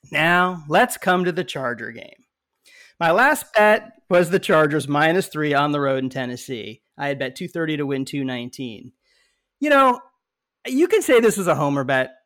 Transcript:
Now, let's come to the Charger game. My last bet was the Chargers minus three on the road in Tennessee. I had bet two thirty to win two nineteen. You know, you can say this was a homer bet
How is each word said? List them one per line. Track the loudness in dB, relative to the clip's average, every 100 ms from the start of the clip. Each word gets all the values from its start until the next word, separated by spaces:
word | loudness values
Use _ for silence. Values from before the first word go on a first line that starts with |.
| _
Now, | 0 2 4 2 -2 -2
let's | 0 0 -2
come | -2 0
to | 0
the | -4
Charger | -8 -6 -6 -8 -12
game. | -16 -20 _ _ _ _ _ _ _ -20 _
My | 0
last | 4 4 2 -2
bet | 4 4 4 0 _ _
was | 2 2
the | 0
Chargers | 2 4 4 0 -2
minus | 0 2 2 -2
three | -6 -2
on | 0 0
the | 0
road | 0 -2
in | -4
Tennessee. | -6 -8 -10 -12 -12 -12 -16 _ -10
I | -8
had | -6
bet | -8 -8
two | -10
thirty | -6 -4 -4
to |
win | -4 -4 -6
two | -6
nineteen. | -6 -8 -10 -12 -12 -12 -20 _ _ _ _ _ _ _
You | 0
know, | 4 4 0 -8 _ _ _ _ _ -6
you | 0 2
can | 2
say | 4 4
this | 4 2
was | 0
a |
homer | 0 0 -2
bet | 0 -2 -2 -8